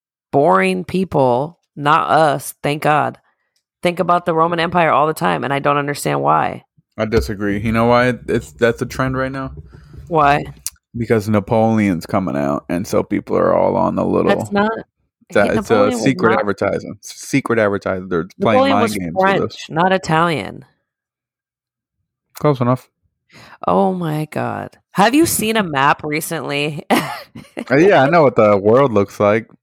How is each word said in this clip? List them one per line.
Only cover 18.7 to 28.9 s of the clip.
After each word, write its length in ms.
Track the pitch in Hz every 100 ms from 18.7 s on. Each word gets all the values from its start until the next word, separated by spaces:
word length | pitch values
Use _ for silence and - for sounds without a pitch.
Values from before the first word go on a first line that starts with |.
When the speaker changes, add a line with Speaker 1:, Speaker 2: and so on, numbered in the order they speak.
| -
Speaker 2:
mind 60 |
Speaker 1:
was 140 | 226 214
Speaker 2:
games 140 | 170
with 100 | 185 190
us. 120 | 196
Speaker 1:
French, 320 | - - -
not 220 | 151 185
Italian. 720 | 185 185 156 170 147 90 90 - _ _ _ _ _ _ _ _ _ _ _ _ _ _ _ _
Speaker 2:
Close 260 | - 151 135
enough. 300 | 123 131 - _ _ _ _ - - - -
Speaker 1:
Oh 280 | 180 196
my 320 | 185 165 151 151
God. 460 | - 120 104 98 _ _
Have 240 | - 214
you 100 | 277 330
seen 300 | - 214 220
a 60 |
map 400 | 180 139 139 165
recently? 800 | 151 151 - 160 131 143 147 143 -
<laughs> 40 | - 151 - - - - - -
Speaker 2:
Uh, 60 | 131
yeah, 260 | 185 170
I 80 | 135
know 120 | 170
what 120 | 139 113
the 220 | 107 101
world 340 | 101 120 139